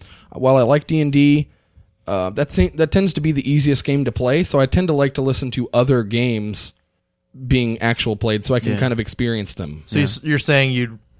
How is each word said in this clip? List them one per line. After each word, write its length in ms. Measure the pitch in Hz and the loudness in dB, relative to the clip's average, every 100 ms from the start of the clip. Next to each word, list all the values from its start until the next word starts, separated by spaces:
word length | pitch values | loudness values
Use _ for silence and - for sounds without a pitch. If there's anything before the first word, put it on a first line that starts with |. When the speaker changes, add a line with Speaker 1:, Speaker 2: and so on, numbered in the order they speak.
| - - - | -16 -20 -18
Speaker 1:
while 260 | - 127 131 | -2 2 4
I 60 | |
like 240 | 117 147 - | 4 2 2
D 140 | 156 | 0
and 120 | 147 | 2
D, 360 | 143 143 147 147 _ _ _ _ _ - | 4 4 4 0 _ _ _ _ _ -6
uh, 240 | 95 92 | -4 -4
that 220 | 117 143 | -4 -4
se-, 160 | - 180 156 | 0 0 2
that 160 | 156 | 0
tends 200 | 190 196 | 2 0
to 60 | 156 | 0
be 120 | 156 | -2
the 180 | 143 135 | -2 0
easiest 340 | 147 143 135 | 0 2 0
game 200 | - 143 | 0 -2
to 80 | 135 | 0
play, 300 | - 123 147 | -2 0 0
so 160 | 185 143 | 0 2
I 60 | 135 | 2
tend 220 | 180 180 | 2 0
to 60 | |
like 200 | 143 139 | 2 0
to 80 | 139 | 0
listen 280 | 135 127 127 | -2 -2 -4
to 160 | 123 120 | -4 -2
other 300 | 120 123 127 | 0 2 2
games 680 | 104 117 123 113 104 104 - _ _ _ _ _ _ 131 127 | 0 -2 0 -2 -4 -8 -12 _ _ _ _ _ _ -14 -2
being 320 | 127 117 113 | 0 0 -2
actual 360 | 117 113 117 104 | -2 -2 -2 -2
played 280 | 117 107 | -2 -2
so 100 | 101 | 0
I 60 | 123 | -2
can 120 | 110 | 0
Speaker 2:
Yeah. 60 | 104 | -2
Speaker 1:
kind 140 | 131 | -2
of 60 | 117 | -2
experience 540 | 110 - 120 113 101 | -6 -4 -4 -4 -6
them. 280 | - 80 78 - | -10 -10 -10 -4
Speaker 3:
So 100 | 147 | 0
Speaker 2:
Yeah. 40 | |
Speaker 3:
you 40 | |
s-, 160 | 139 - | 0 -2
you're 140 | 156 143 | -2 -2
saying 340 | - 143 135 | 2 2 2
you'd 260 | 123 120 110 _ _ | 0 -4 -8 _ _